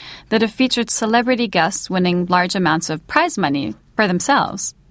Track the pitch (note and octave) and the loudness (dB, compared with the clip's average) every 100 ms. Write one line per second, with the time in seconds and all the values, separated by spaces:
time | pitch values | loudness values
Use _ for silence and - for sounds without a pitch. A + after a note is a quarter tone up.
0 | - - - A3 A3 - B3+ A#3+ A3+ - | -14 -18 -2 0 0 0 0 0 0 0
1 | A3 A#3 B3 A#3+ A3+ F#3 E3 - - F#3 | 2 2 2 0 0 2 0 -2 -4 0
2 | F3+ F3 F3 F3+ F3+ G3 E3 D#3+ - D#3 | 2 0 2 0 2 0 0 0 -2 -8
3 | - D4+ E4+ G#3+ D3+ C#3 - - _ - | -2 0 0 0 -2 -2 -4 -10 _ -2
4 | G#3 F3+ - C#4 - G3 - - _ | 0 0 2 2 0 -4 -8 -8 _